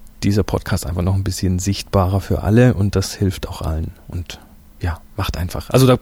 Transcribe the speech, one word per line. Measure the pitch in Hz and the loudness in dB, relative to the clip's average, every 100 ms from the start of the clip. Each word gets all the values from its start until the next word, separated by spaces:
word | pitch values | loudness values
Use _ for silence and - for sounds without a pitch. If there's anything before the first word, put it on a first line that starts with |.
| - - | -20 -4
dieser | 101 101 | 0 0
Podcast | 92 - - 95 - | 0 -2 -2 -4 -2
einfach | 85 | -2
noch | 90 98 | 0 0
ein | |
bisschen | 95 92 92 90 | -2 -2 -2 0
sichtbarer | 92 98 - 101 90 98 | -2 -4 -2 0 2 0
für | - 92 | -2 -2
alle | - 110 127 | 2 6 6
und | 90 101 95 | 4 0 0
das | 95 - | -4 -2
hilft | 98 - - | -2 -2 -8
auch | - | -8
allen. | 80 78 80 - - | -4 -4 -6 -10 -12
Und | 90 82 - - - - - | -12 -10 -16 -20 -20 -20 -8
ja, | 90 80 - - | -6 -6 -12 -6
macht | - - | -6 -4
einfach. | 87 - - | -4 -6 0
Also | 127 131 | 4 6
da, | 127 | 4